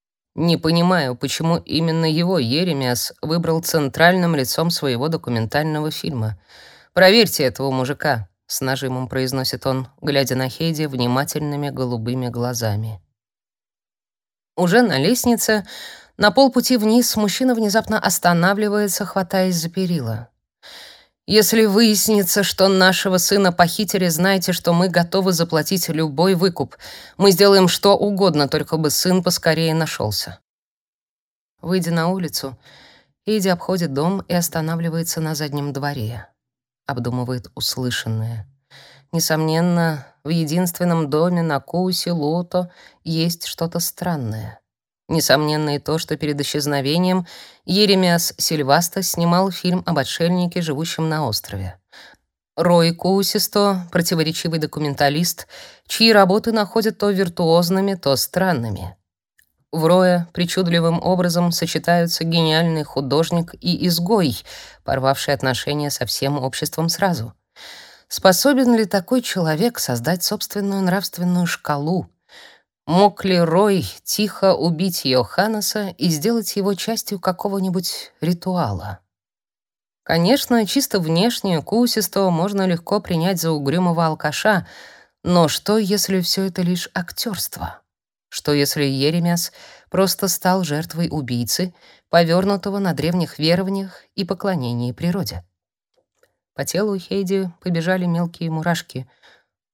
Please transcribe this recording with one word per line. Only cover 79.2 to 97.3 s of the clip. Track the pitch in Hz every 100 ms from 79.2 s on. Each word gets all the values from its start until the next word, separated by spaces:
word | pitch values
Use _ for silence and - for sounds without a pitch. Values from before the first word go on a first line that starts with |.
| _ _ _ _ _ _ _ _
Конечно, | - 165 175 277 - 233 202
чисто | 277 - 202
внешне | 160 165 226 240 196 165
Куусисто | - 226 240 220 - 202 190
можно | 165 196 196 185
легко | 170 - 208
принять | 170 165 175 175
за | 165
угрюмого | 151 139 175 180 165
алкаша, | 160 156 151 143 214 185 - - - - _ _
но | 170 175 156
что, | - - 214
если | 196 208 - 190
все | 175 -
это | 190 180
лишь | 175 175 -
актерство? | 185 175 - 233 160 - - - - _ _ _ _ _
Что, | - -
если | 147 143 151
Еремиас | 139 135 143 170 170 175 - - - - -
просто | 180 190 - 196
стал | - 185 190
жертвой | 165 147 170 160 170
убийцы, | 151 123 120 120 - 185 _ - - -
повернутого | 170 165 175 196 196 202 196
на | 190
древних | 135 156 180 160 -
верованиях | 156 180 190 196 190 - _
и | -
поклонении | 170 175 202 170 123 120 120
природе? | - 170 190 - 87 - _ _ _ _ _ _ _ _ _ _
По | - 139
телу | 180 214 196
у |
Хейди | - 196 185